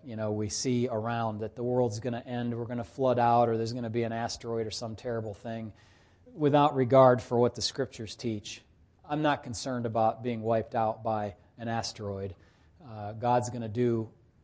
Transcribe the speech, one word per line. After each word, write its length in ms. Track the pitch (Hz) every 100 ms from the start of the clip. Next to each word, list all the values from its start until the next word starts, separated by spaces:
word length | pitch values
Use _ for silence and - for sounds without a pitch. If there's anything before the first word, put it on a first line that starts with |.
you 120 | 143 107
know, 140 | 110
we 180 | 107 107
see 380 | - 143 123 123
around, 520 | 113 113 117 113 107
that 160 | 107 -
the 60 |
world's 380 | 120 123 123 110
gonna 220 | 123 117 131
end, 300 | 123 120 117
we're 100 | 113
gonna 180 | 120
flood 340 | 110 - 131 120
out, 300 | 120 120 117
or 80 | 113
there's 160 | 113
gonna 180 | 123 117
be 140 | 113
an 80 | 117
asteroid 540 | 113 117 - 120 117 110
or 40 |
some 240 | - 117
terrible 400 | 110 127 113 110
thing, 380 | 98 120 113 113 - _ _ _ _ -
without 420 | 196 147 147 143 139
regard 460 | 123 135 131 123
for 160 | - 120
what 160 | 120
the 80 | -
Scriptures 520 | - - 131 - 110
teach. 480 | - 123 107 - - - _ _ _ -
I'm 140 | 151
not 220 | 151 143
concerned 420 | - 113 139 123
about 380 | 117 113 113 117
being 180 | 120 113
wiped 340 | 110 113 110
out 280 | 120 110 113
by 320 | 113 110 104 - _ -
an 100 | 117
asteroid. 680 | 113 110 - 104 98 98 90 - _ _ _ -
Uh, 240 | 107 104
God's 380 | 113 120 123 107
gonna 180 | 120 113
do 400 | 113 123 113 110 - _ _